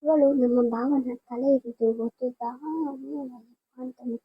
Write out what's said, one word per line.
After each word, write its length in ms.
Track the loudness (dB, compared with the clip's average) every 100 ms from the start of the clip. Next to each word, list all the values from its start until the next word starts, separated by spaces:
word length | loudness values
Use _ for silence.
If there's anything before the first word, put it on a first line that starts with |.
| 2
ಅವಳು 240 | 4 6
ನಮ್ಮ 360 | 4 2 4 2
ಭಾವನ 420 | 0 0 0 0 -8
ತಲೆ 360 | _ -4 2
ಹಿಡಿದು 520 | 2 0 -2 0 0
ಒತ್ತುತ್ತಾ, 420 | -4 _ -8 -6 -8
"ಆ, 100 | -8
ಹ್ಮ್, 760 | -8 -4 -4 -6 -10 -10 -10
ಅಯ್ಯಪ್ಪ" 500 | -14 _ _ _ -14
ಅಂತ 400 | -14 -10 -10 -10